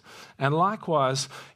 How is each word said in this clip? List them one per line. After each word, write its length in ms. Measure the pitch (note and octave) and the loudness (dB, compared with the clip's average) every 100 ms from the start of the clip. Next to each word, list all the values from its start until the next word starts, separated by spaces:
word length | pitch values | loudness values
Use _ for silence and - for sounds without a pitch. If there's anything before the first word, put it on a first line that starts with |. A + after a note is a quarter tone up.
| - - - - | -16 -20 -20 -2
And 160 | C#3 D#3 | 0 2
likewise, 720 | F#3 G#3+ - D#3 C3 C3+ - - - | 2 0 0 2 2 0 -4 -10 -16